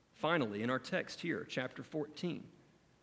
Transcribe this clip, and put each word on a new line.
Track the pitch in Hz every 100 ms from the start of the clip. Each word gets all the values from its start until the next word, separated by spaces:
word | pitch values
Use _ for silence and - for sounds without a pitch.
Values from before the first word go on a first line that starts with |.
| _
Finally, | - 156 170 113 104
in | 117
our | 131
text | - 185 - -
here, | 170 101 -
chapter | - 127 -
fourteen, | - 156 - - 180 - - - - - _ _